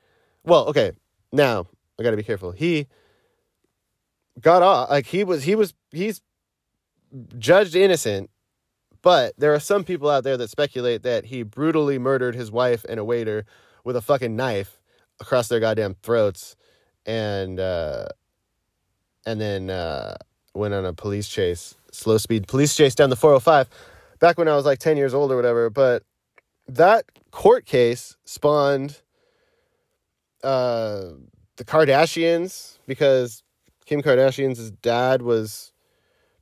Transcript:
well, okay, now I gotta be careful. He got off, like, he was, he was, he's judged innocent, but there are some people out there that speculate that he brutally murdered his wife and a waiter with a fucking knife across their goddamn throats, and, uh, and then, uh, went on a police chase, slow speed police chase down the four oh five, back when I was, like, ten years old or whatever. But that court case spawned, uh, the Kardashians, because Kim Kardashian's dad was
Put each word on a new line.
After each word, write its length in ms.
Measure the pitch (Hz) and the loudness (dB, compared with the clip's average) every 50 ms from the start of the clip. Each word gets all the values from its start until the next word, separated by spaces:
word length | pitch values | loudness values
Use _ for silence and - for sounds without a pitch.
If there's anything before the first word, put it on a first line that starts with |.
| _ _ _ _ _ _ _ _ - | _ _ _ _ _ _ _ _ 0
well, 240 | 165 170 147 120 - | 4 4 4 4 2
okay, 240 | 113 123 110 87 - _ _ _ _ _ _ _ | 0 0 0 0 -2 _ _ _ _ _ _ _
now 360 | 131 143 143 127 113 95 87 - _ _ _ _ _ - | 0 2 2 2 0 -2 -6 -8 _ _ _ _ _ -6
I 40 | 113 | -4
gotta 140 | 120 110 | -2 -2
be 60 | 104 104 | -2 -4
careful. 280 | - 107 92 98 87 | -6 -8 -8 -8 -10
He 360 | 90 - 160 175 165 147 143 - _ _ _ _ _ _ _ _ _ _ _ _ _ _ _ _ _ _ _ _ _ _ _ _ _ _ _ _ _ - | -10 -6 -4 -4 -2 -4 -6 -8 _ _ _ _ _ _ _ _ _ _ _ _ _ _ _ _ _ _ _ _ _ _ _ _ _ _ _ _ _ 0
got 240 | - 160 175 185 175 | 4 6 6 6 6
off, 260 | 196 185 120 127 - | 6 4 2 2 0
like, 160 | 143 143 120 | -2 -2 -2
he 180 | - - 190 208 | -2 -4 -4 -2
was, 200 | 180 175 143 135 | -2 -4 -2 -2
he 100 | 170 208 | 0 0
was, 220 | 220 208 - - _ _ _ | 0 0 -2 -4 _ _ _
he's 300 | - 160 196 220 202 - _ _ _ _ _ _ _ _ _ _ _ _ _ _ _ _ _ _ 135 131 113 - - | -10 -8 -6 -6 -6 -10 _ _ _ _ _ _ _ _ _ _ _ _ _ _ _ _ _ _ -20 -20 -20 -18 -16
judged 380 | 120 104 131 175 196 208 175 151 | -2 2 4 4 4 4 2 2
innocent, 560 | 180 196 196 175 151 - 110 101 98 98 - _ _ _ _ _ _ _ _ _ _ _ _ _ _ - | 2 4 4 2 0 -2 -4 -4 -4 -6 -10 _ _ _ _ _ _ _ _ _ _ _ _ _ _ 2
but 300 | 180 180 143 120 107 - | 4 4 4 2 0 -2
there 160 | - 143 151 147 | -2 0 0 0
are 60 | 151 | 0
some 240 | - - 202 202 180 | 0 -2 -2 -2 -2
people 260 | - 180 147 143 147 | -4 -6 -4 -2 0
out 140 | 143 135 117 | 0 0 -2
there 140 | 135 131 | -2 -4
that 120 | 123 120 107 | -4 -6 -8
speculate 540 | - - 147 - - 127 123 123 117 107 120 | -6 -4 -4 -4 -4 -4 -4 -4 -4 -4 -4
that 220 | 123 120 107 - | -4 -4 -4 -4
he 180 | 113 135 123 113 | -8 -10 -12 -12
brutally 560 | 104 - 135 147 160 156 156 147 143 139 127 | -10 -8 -4 -4 -2 0 0 0 -2 -2 -2
murdered 340 | 123 135 135 127 127 123 117 | -2 -2 -2 0 -2 -4 -6
his 160 | 123 117 107 | -8 -10 -6
wife 340 | 107 120 127 123 120 110 - - | -4 -2 0 0 0 -2 -6 -8
and 100 | 113 113 | -10 -8
a 40 | 104 | -6
waiter 420 | 113 120 120 113 110 107 107 104 - _ _ _ _ _ _ - | -4 -4 -4 -4 -4 -6 -6 -8 -12 _ _ _ _ _ _ -10
with 120 | 120 123 | -8 -6
a 60 | 120 | -4
fucking 340 | - - 143 135 127 113 110 | -2 -2 -2 -2 -2 -4 -6
knife 460 | 113 131 123 107 98 95 - _ _ _ _ _ _ _ _ _ - | -4 -4 -4 -4 -4 -6 -8 _ _ _ _ _ _ _ _ _ -20
across 280 | - - 135 123 113 | -8 -4 -2 -2 -2
their 120 | - 120 113 | -2 -2 -2
goddamn 360 | 113 110 107 110 107 98 92 - | 0 0 -2 -2 -4 -6 -8 -10
throats, 540 | - - 117 113 107 101 92 - - - - _ _ _ _ _ _ _ _ _ _ | -6 -2 0 0 0 0 -2 -6 -16 -20 -20 _ _ _ _ _ _ _ _ _ _
and, 540 | 107 113 113 107 104 101 98 95 95 92 92 | -8 -6 -6 -4 -4 -6 -6 -6 -8 -6 -6
uh, 480 | 92 92 90 85 80 76 67 57 50 - - _ _ _ _ _ _ _ _ _ _ _ _ _ _ _ _ _ _ _ _ _ - | -4 -4 -4 -4 -6 -6 -8 -8 -10 -12 -14 _ _ _ _ _ _ _ _ _ _ _ _ _ _ _ _ _ _ _ _ _ -10
and 120 | 113 113 107 | -8 -6 -6
then, 300 | 107 104 101 95 92 92 | -4 -4 -6 -6 -6 -6
uh, 460 | 92 90 85 82 73 65 50 50 50 50 - _ _ _ _ _ - | -6 -6 -6 -6 -6 -8 -10 -12 -14 -16 -20 _ _ _ _ _ -8
went 180 | 95 104 104 101 | -6 -6 -4 -4
on 120 | 98 92 | -4 -6
a 80 | 90 82 | -6 -8
police 340 | - - 101 101 104 104 | -8 -8 -8 -6 -6 -8
chase, 480 | - - 107 95 87 87 - - - - _ _ _ | -8 -4 -2 -2 -2 -2 -4 -10 -18 -20 _ _ _
slow 260 | - - - 110 110 | -18 -8 -2 0 0
speed 300 | 110 - - 113 107 95 | 0 0 0 -4 -4 -4
police 280 | - 127 135 147 147 - | -2 0 0 0 2 4
chase 200 | - 147 131 - | 4 4 4 4
down 160 | - 143 131 | 4 2 2
the 40 | 127 | 2
four 180 | - - 151 143 | 4 4 6 6
oh 60 | 127 | 6
five, 300 | - 170 156 143 127 - - - - - - - _ _ _ - | 6 4 4 4 4 0 -4 -20 -20 -20 -20 -20 _ _ _ 2
back 180 | 160 175 165 | 4 4 4
when 100 | 175 165 | 4 2
I 80 | 156 147 | 2 2
was, 100 | 143 139 | 2 2
like, 140 | 147 135 - | 0 0 0
ten 180 | - 160 156 | 0 0 0
years 160 | 143 139 131 127 | 0 0 0 0
old 180 | 143 143 135 | 0 0 0
or 40 | 131 | 0
whatever. 340 | 123 120 120 117 117 117 113 | 0 0 0 0 0 0 0
But 340 | 104 139 135 127 120 104 - _ _ _ _ _ _ _ _ _ _ _ _ | 0 2 2 2 2 0 -4 _ _ _ _ _ _ _ _ _ _ _ _
that 380 | - 127 139 165 190 226 226 - _ _ _ _ _ | -4 2 4 6 6 6 4 2 _ _ _ _ _
court 340 | - - - 202 247 254 - | -4 2 4 6 6 4 2
case 520 | - - 123 120 117 127 - - - - _ _ | 0 2 2 2 2 0 -2 -8 -16 -20 _ _
spawned, 760 | - - - - 147 151 147 139 143 139 135 135 143 143 - _ _ _ _ _ _ _ _ _ _ _ _ _ _ _ _ _ _ _ _ _ _ _ _ _ _ _ _ - | -20 -8 -2 0 0 2 2 2 0 0 -2 -4 -8 -12 -16 _ _ _ _ _ _ _ _ _ _ _ _ _ _ _ _ _ _ _ _ _ _ _ _ _ _ _ _ -6
uh, 680 | 135 135 127 127 123 117 117 113 107 104 98 95 87 76 67 - _ _ _ _ _ _ | -4 -2 -2 -2 -2 -2 -4 -4 -6 -6 -8 -10 -12 -16 -20 -20 _ _ _ _ _ _
the 100 | - 120 | -18 -8
Kardashians, 1120 | - - 156 156 139 135 143 165 160 - 165 165 170 170 170 175 185 - - - - _ _ _ | -2 2 2 4 4 4 4 2 2 0 -2 0 0 0 0 -2 -6 -12 -16 -20 -20 _ _ _
because 580 | - 135 - 151 135 131 131 123 120 - - _ _ _ _ _ _ _ _ _ | -10 -4 0 2 2 4 2 0 -2 -8 -16 _ _ _ _ _ _ _ _ _
Kim 160 | - 151 147 | -6 -6 -2
Kardashian's 680 | 143 151 127 127 135 135 127 139 135 131 127 117 113 110 | 0 2 4 4 4 2 2 0 -2 -4 -4 -6 -10 -16
dad 500 | 101 - - 120 117 120 127 131 131 127 | -12 -6 -4 -2 0 0 2 2 0 0
was 500 | 120 120 117 113 110 104 - - - - _ _ _ _ _ _ _ _ _ _ _ _ _ _ | 0 0 0 0 -2 -4 -10 -16 -20 -20 _ _ _ _ _ _ _ _ _ _ _ _ _ _